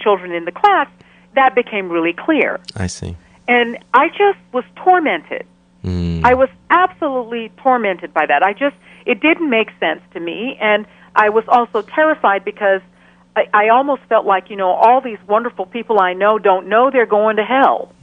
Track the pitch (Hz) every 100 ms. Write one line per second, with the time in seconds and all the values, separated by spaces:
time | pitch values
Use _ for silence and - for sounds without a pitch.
0 | 220 196 180 170 170 - 415 359 277 _
1 | _ _ _ 269 262 262 240 208 185 170
2 | 165 170 - 302 147 95 - - 92 -
3 | 90 87 _ _ - 240 233 233 - 240
4 | 320 - 403 - _ 247 - - 359 359
5 | 285 170 - - - _ _ _ 92 90
6 | 85 82 240 254 262 - - 339 370 359
7 | 311 254 226 233 220 - 262 247 202 180
8 | 170 160 151 147 185 202 285 - - -
9 | - 226 302 339 311 226 214 - 170 160
10 | - 180 170 165 247 - 214 208 214 -
11 | - - 214 220 220 247 233 220 214 -
12 | 311 302 214 196 202 208 202 190 - _
13 | _ _ _ - - 208 214 240 285 269
14 | - 220 196 190 190 202 185 - 220 254
15 | 254 196 185 214 233 - 190 240 220 208
16 | 185 185 202 214 202 190 185 220 262 262
17 | 220 208 214 214 208 262 247 117 - _